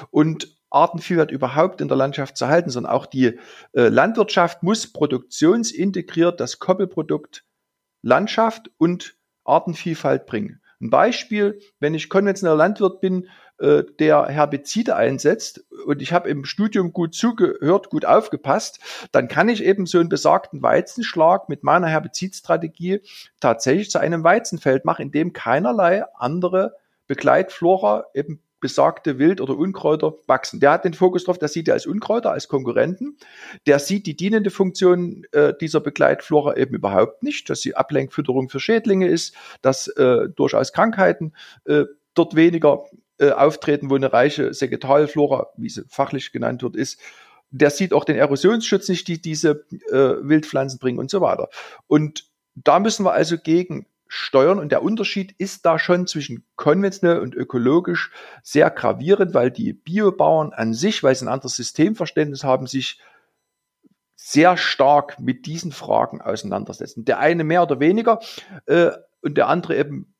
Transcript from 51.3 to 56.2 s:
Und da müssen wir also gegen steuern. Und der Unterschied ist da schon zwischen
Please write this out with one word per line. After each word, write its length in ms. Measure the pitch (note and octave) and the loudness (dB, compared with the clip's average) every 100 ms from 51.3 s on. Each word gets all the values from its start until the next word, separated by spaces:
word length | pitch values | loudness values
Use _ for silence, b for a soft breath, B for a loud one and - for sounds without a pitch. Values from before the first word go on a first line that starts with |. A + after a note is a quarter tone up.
| - - B B B _ | 0 -4 B B B _
Und 400 | D3+ D3+ - - _ _ - | 2 2 -6 -18 _ _ -4
da 240 | D3 E3 | 2 4
müssen 260 | A3 G#3+ F#3 | 2 0 0
wir 80 | |
also 240 | - D#3 E3 | 0 0 -2
gegen 480 | - E3 F3+ D#3+ - _ _ | 0 0 0 -8 -14 _ _
steuern. 520 | - - C3+ D3 G3 | -12 0 4 4 2
Und 120 | D3 | -2
der 120 | D3 | -4
Unterschied 500 | D#3+ A3+ G3 G3 F#3+ _ | -2 -2 -4 -6 -8 _
ist 280 | G3 - E3+ | -10 -2 0
da 140 | D#3+ | 0
schon 280 | - F3+ F3+ | 2 0 0
zwischen 380 | D#3 | -6